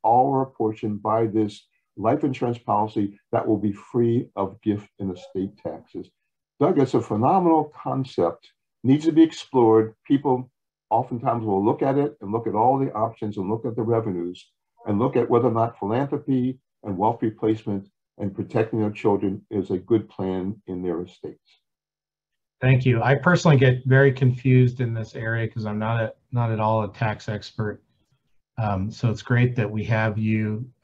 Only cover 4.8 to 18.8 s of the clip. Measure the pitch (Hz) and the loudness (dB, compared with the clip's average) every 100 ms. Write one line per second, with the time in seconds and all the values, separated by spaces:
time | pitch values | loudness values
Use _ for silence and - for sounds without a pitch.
4.8 | - _ 95 87 - 95 95 - 82 80 | -6 _ -8 -8 -10 -8 -8 -8 -12 -12
5.8 | _ - - _ _ _ _ _ 147 160 | _ -16 -16 _ _ _ _ _ 0 2
6.8 | 131 120 - 107 131 190 175 160 151 - | 2 0 -2 0 2 4 4 2 0 -8
7.8 | 139 135 131 - 85 - _ _ _ _ | -6 -4 -4 0 -2 -2 _ _ _ _
8.8 | 123 147 160 156 160 - - 131 117 110 | 2 2 4 6 4 4 -2 4 6 6
9.8 | 110 - _ 139 139 127 131 _ _ _ | 2 -6 _ 0 2 -2 -4 _ _ _
10.8 | _ 110 131 120 127 117 110 98 104 131 | _ -2 -2 -4 -2 -2 0 2 2 2
11.8 | 139 139 147 - 101 110 113 101 123 135 | 0 0 -2 -6 -6 -4 -2 0 2 2
12.8 | 135 107 113 - 107 107 95 113 123 110 | -2 -2 -4 -4 -8 -6 -4 -4 -6 -4
13.8 | 110 113 110 90 87 90 _ _ _ _ | -2 -2 -2 -6 -6 -10 _ _ _ _
14.8 | - 101 127 127 117 120 123 113 113 - | -4 -2 0 0 2 2 2 0 -2 -4
15.8 | 98 117 143 147 143 131 123 127 _ _ | -4 -2 -2 -6 -2 -2 -2 -6 _ _
16.8 | 107 92 107 117 113 107 110 110 - 101 | -8 -2 -2 0 -6 -2 -2 -2 -4 -8
17.8 | - _ _ _ 101 - - 120 107 113 | -8 _ _ _ -8 -8 -4 -2 -2 -2